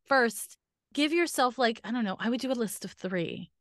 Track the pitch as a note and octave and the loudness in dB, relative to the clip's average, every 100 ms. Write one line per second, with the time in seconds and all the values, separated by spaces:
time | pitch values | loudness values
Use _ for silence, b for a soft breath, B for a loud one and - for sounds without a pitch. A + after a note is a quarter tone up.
0 | - C4+ A#3 - - - _ _ _ - | 2 4 4 0 -12 -16 _ _ _ 0
1 | D4 E4+ E4+ - B3+ A#3+ A#3 A#3 G3+ B3 | 2 2 0 2 0 2 0 0 -4 -2
2 | G#3+ F#3+ G#3 A#3+ B3+ B3 A3 - F#3+ - | -2 -2 -2 0 0 -2 -2 -4 -12 -8
3 | F#3 F#3 E3 - F3+ _ | -4 -2 -2 -6 -12 _